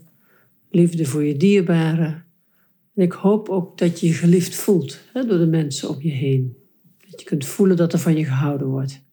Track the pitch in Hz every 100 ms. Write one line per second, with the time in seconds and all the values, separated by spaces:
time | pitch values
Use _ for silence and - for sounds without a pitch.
0 | - _ _ _ _ _ _ 170 170 170
1 | 143 151 147 139 196 202 175 165 160 165
2 | 156 156 - _ _ _ _ _ _ 202
3 | 175 - 196 214 214 185 170 - 175 -
4 | 170 156 170 185 170 - - 185 131 -
5 | - 254 240 175 165 160 143 131 - -
6 | 160 135 139 135 127 - _ _ _ _
7 | _ - - 156 - - 196 170 170 175
8 | 175 156 135 131 147 143 135 135 135 -
9 | _